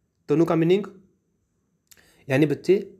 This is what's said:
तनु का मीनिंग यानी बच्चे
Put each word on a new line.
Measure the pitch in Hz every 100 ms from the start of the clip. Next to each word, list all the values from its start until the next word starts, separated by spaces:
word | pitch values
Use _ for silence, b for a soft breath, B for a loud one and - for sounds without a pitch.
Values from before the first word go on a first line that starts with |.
| _ _ -
तनु | 147 170
का | 165
मीनिंग | 165 190 202 - _ _ _ _ _ _ _ _ _ _ b b b
यानी | 135 151
बच्चे | 139 - 190 - -